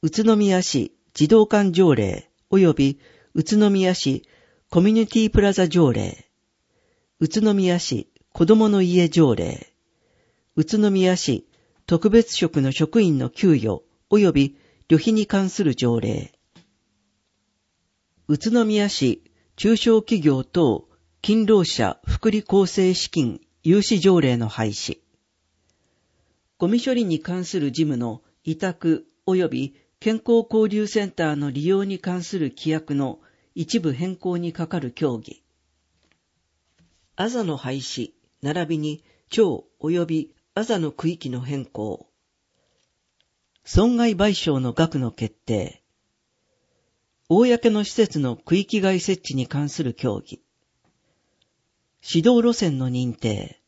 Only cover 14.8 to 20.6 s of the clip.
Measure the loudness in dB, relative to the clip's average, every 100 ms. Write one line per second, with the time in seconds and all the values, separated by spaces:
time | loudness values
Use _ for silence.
14.8 | _ 2 4 0 0 0 -2 -2 -2 0
15.8 | -2 0 -2 -6 -10 _ _ _ _ _
16.8 | _ _ _ _ _ _ _ _ _ _
17.8 | _ _ _ _ -4 -4 0 0 2 0
18.8 | 0 0 -2 -2 _ _ _ -2 0 2
19.8 | 4 2 2 0 2 0 -2 0